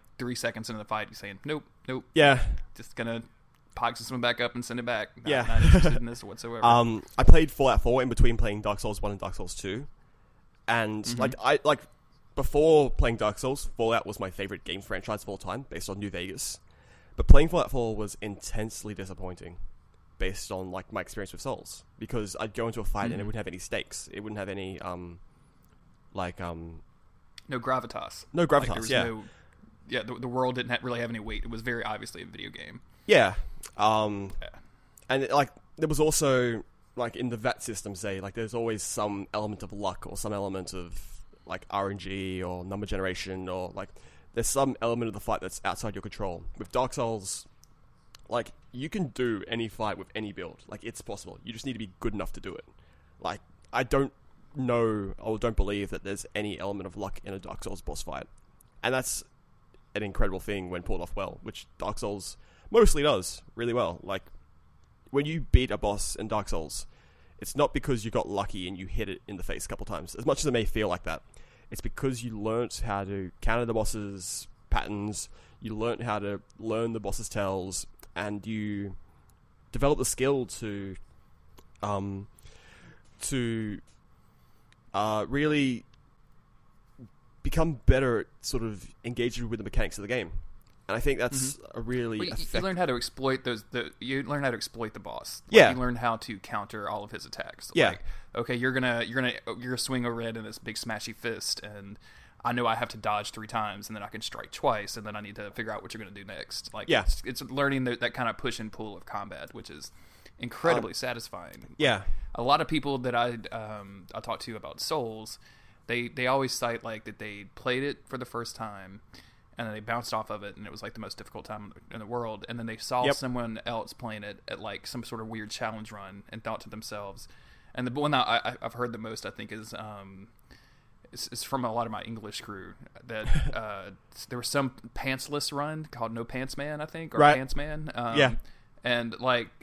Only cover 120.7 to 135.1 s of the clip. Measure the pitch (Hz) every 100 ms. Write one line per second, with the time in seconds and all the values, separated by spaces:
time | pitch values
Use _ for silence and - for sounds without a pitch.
120.7 | 104 107 110 98 - 104 107 - 107 104
121.7 | - - 113 104 120 117 104 - 117 113
122.7 | 110 - 123 127 139 127 123 117 110 -
123.7 | 113 - - 113 107 104 - - - 107
124.7 | 101 - 127 113 113 113 113 104 - 113
125.7 | 110 107 104 95 101 - 110 113 110 -
126.7 | 107 - 107 101 95 - - - - -
127.7 | - 123 135 147 135 - 117 - 127 117
128.7 | - 123 113 110 110 101 - 110 110 110
129.7 | - 107 104 98 98 98 - - - -
130.7 | - _ - - - - 117 - 135 120
131.7 | 117 113 107 - 110 104 - - 98 92
132.7 | - - - - 110 110 151 123 113 110
133.7 | 98 95 95 - - - 123 117 143 135
134.7 | - 120 - 139